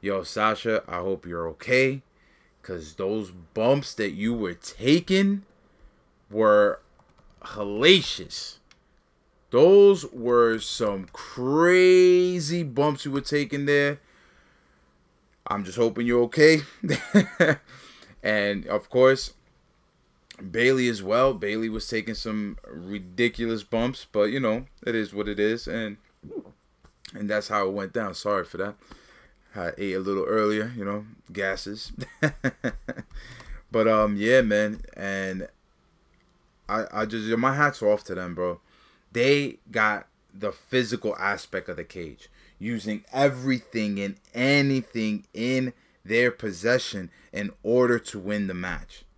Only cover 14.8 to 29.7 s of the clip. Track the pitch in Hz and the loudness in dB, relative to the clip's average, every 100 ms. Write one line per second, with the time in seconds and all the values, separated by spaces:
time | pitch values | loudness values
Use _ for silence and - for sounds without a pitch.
14.8 | _ _ _ _ _ _ - 101 92 92 | _ _ _ _ _ _ -8 -6 -6 0
15.8 | 117 113 120 120 120 - 156 160 143 - | 0 0 2 2 2 6 8 8 2 -10
16.8 | 185 143 - 208 - - 160 - _ - | -4 -4 4 4 4 0 0 0 _ -20
17.8 | - - - - 104 107 101 101 - 104 | -20 -20 -20 -8 -2 0 0 -2 -4 -4
18.8 | - 127 131 131 - - _ _ _ _ | -2 6 6 6 -2 -14 _ _ _ _
19.8 | _ _ _ _ _ - 95 110 123 131 | _ _ _ _ _ -16 -8 0 2 4
20.8 | 123 110 95 113 135 110 101 107 113 110 | 0 -2 0 2 2 0 -4 -4 -4 -6
21.8 | - 113 110 110 113 107 104 - - 69 | -4 -6 -4 -8 -6 -6 -8 -10 -16 -16
22.8 | 90 104 90 90 120 113 117 113 98 117 | -12 -12 -10 0 0 0 -4 -4 -4 -4
23.8 | 120 127 - 107 104 131 120 113 131 _ | -2 -6 -6 0 0 2 -2 -2 -6 _
24.8 | - 113 107 98 107 104 104 117 - 113 | -4 -4 -4 -6 -6 0 0 -2 -6 -8
25.8 | 110 104 _ _ - 440 - _ _ _ | -8 -12 _ _ -14 -14 -14 _ _ _
26.8 | _ _ - - 104 107 - 107 95 101 | _ _ -20 -10 -4 -4 -2 -2 -2 -4
27.8 | 98 117 104 87 104 101 85 87 98 - | -6 -6 -6 -6 -2 -2 -4 -6 -8 -8
28.8 | _ - _ - _ _ _ 104 85 | _ -20 _ -20 _ _ _ -8 -8